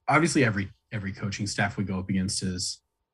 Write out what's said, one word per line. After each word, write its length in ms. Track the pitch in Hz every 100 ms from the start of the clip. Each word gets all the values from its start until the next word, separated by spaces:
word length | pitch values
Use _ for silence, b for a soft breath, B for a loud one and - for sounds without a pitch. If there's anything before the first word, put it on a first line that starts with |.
| -
obviously 360 | 143 165 156
every, 260 | 117 101 95 - -
every 200 | 107 98
coaching 340 | 98 101 98 101
staff 280 | - 101 -
we 60 |
go 160 | 98 95
up 100 | 95
against 340 | 95 92 -
is 360 | 95 92 - - _ _ _